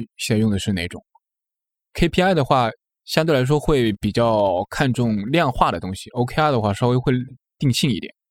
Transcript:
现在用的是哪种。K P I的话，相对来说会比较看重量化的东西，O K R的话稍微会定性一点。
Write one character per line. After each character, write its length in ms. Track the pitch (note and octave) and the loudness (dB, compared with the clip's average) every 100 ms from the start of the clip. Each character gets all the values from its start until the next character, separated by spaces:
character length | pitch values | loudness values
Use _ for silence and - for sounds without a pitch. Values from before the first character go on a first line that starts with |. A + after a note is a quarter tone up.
| A#2 - | -10 -10
现 200 | - G#2+ | -2 0
在 40 | |
用 100 | A2 | 0
的 80 | G2+ | 0
是 140 | - | -2
哪 160 | F#2+ F2 | -4 -4
种。 120 | - - _ _ _ _ _ _ _ _ | -10 -18 _ _ _ _ _ _ _ _
K 160 | - E3+ | -2 0
P 140 | - | 2
I 120 | F#3 | 2
的 100 | F3 | 2
话， 260 | B2+ C#3 A#2 - _ _ | 2 2 2 -4 _ _
相 200 | - - | -6 -2
对 80 | D#3+ | 2
来 120 | C#3+ | 2
说 160 | B2+ D3+ | 2 2
会 320 | D3 D3 A2+ G2+ | 2 2 2 0
比 100 | G#2+ | -2
较 540 | G2+ A#2 G#2+ G2+ F2 G2+ | 0 2 2 2 0 -4
看 240 | - C#3 | -2 0
重 240 | A#2 A#2+ G#2+ G#2 | 0 0 -2 -2
量 260 | D#3 E3 | 0 0
化 180 | - D#3 | 0 0
的 80 | F2 | 0
东 160 | F#2 | -6
西 160 | F#2+ - | -8 -8
，O 140 | - | -6
K 180 | B2 - | -4 0
R 80 | D3+ | 0
的 100 | B2+ | 2
话 140 | G#2+ | 0
稍 140 | G2 B2 | 0 0
微 80 | B2 | 0
会 160 | C3+ B2+ B2 - _ _ | 0 -2 -4 -14 _ _
定 160 | C#3+ | 0
性 160 | A#2+ E3 | 0 0
一 120 | G2 | -2
点。 120 | - - _ | -8 -16 _